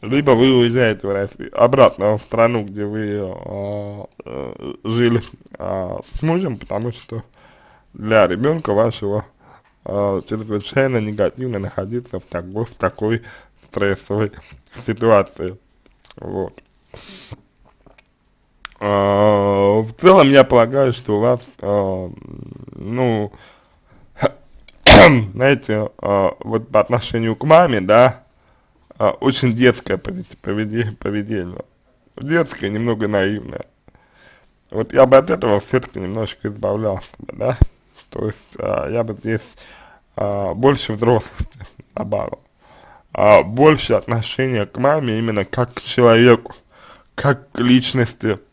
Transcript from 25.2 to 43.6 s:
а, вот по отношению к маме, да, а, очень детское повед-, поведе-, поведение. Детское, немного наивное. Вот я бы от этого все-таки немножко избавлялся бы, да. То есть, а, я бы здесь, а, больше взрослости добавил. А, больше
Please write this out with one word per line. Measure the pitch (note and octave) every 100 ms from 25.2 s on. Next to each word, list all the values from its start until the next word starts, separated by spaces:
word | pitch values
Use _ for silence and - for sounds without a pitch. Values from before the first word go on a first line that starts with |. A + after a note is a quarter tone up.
| G#2 G#2+ C3 C#3 - G#2+ G#2+ _
а, | - G2+ G2 -
вот | - A2 A2+
по | G#2+
отношению | G#2 A#2+ - A#2 A2+
к | A2
маме, | D3 D#3+ F3+ A2+
да, | F#2 G#2+ B2 - _ _ _ _ _ _ _ -
а, | G#2+
очень | - C3 B2+ B2+
детское | A2+ B2+ A#2+ - F#2+
повед-, | - - - -
поведе-, | - G#2 G#2+ A2+ A2 G#2+
поведение. | - G#2 G2+ A2 F2 F#2 - _ _ _ _ -
Детское, | C#3 E3 D#3+ - G2+
немного | G#2+ A#2 A2 G#2+
наивное. | G#2 F#2+ G#2 - - - _ _ _ _ _ _ _ _ _ _
Вот | G#2 A#2
я | - C3
бы | C3+
от | E3
этого | F#3 A#2+ G2+
все-таки | - - - -
немножко | F#2 G#2+ G#2+ - -
избавлялся | G#2 G#2 G#2 A2 F#2+ - -
бы, | -
да. | - B2 A#2+ - _ _ _ -
То | - G#2+
есть, | - _ -
а, | - - C#2+
я | A2
бы | A2+
здесь, | G#2 A2 A2 - _ - - - _ _ -
а, | G2+ G2+ G2
больше | E2+ C3 C#3 -
взрослости | G#2+ A#2 A#2+ - - - - - _ -
добавил. | - - G#2 - - _ _ _ - - _ _
А, | - G#2 G2+
больше | D2+ A2+